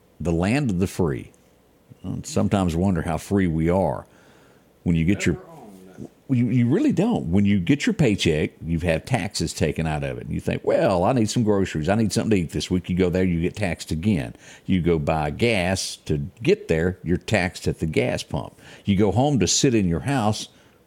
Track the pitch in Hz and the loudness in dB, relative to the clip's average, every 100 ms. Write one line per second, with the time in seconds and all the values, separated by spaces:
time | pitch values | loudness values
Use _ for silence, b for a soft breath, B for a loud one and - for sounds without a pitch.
0 | _ _ 80 82 92 135 135 90 95 - | _ _ -2 0 2 0 0 0 0 0
1 | 85 62 - - _ _ _ _ _ - | -2 -2 -8 -20 _ _ _ _ _ -16
2 | 95 87 - - 101 104 90 82 98 87 | -10 -10 -4 -2 0 2 0 0 0 0
3 | 76 78 - 101 90 80 80 92 85 53 | -2 -6 -2 0 0 0 2 2 0 -2
4 | - b b b b b b _ 90 82 | -10 b b b b b b _ 0 2
5 | 80 101 - - - - - 95 92 90 | 2 2 0 -2 -6 -20 -20 -20 -20 -20
6 | - - - 127 120 127 117 170 302 - | -20 -20 -4 0 2 2 2 2 2 2
7 | 214 214 67 92 202 202 170 180 - - | 0 0 0 2 4 2 2 0 0 2
8 | 139 98 87 76 95 - 78 82 87 80 | 2 4 2 2 0 -4 -4 -2 0 0
9 | - 123 95 - 82 - 80 - 80 76 | 0 -4 -2 -4 -4 0 -2 0 -2 -2
10 | 69 60 57 85 - 87 - - 156 92 | -4 -8 -8 -6 -2 -2 0 2 2 2
11 | 95 131 107 127 107 101 92 78 76 107 | 2 2 0 2 2 2 0 -2 0 0
12 | 107 - 92 104 80 78 - 90 - 90 | 0 0 2 2 0 -4 -2 -2 -2 0
13 | 90 90 92 82 87 - 98 80 - 78 | 2 2 0 0 -2 -2 -4 -4 -6 -4
14 | 98 90 60 - B B - 95 80 82 | 0 0 -2 -10 B B -2 0 2 2
15 | 73 80 76 73 117 107 87 95 - - | 0 -2 -2 -2 0 0 0 -2 -4 -10
16 | - 76 71 - - - - 80 90 90 | -4 -4 -4 -4 0 0 0 0 0 -2
17 | 78 87 - 104 90 - - 71 82 78 | -2 -2 0 0 0 -2 -6 -4 -2 0
18 | 123 - - 71 50 - B B - 95 | 0 -4 -6 -8 -8 -14 B B -2 2
19 | 104 95 143 139 90 - 143 113 92 82 | 2 2 2 2 2 2 2 2 2 0
20 | 92 139 107 - - b b b | -2 0 0 -2 -6 b b b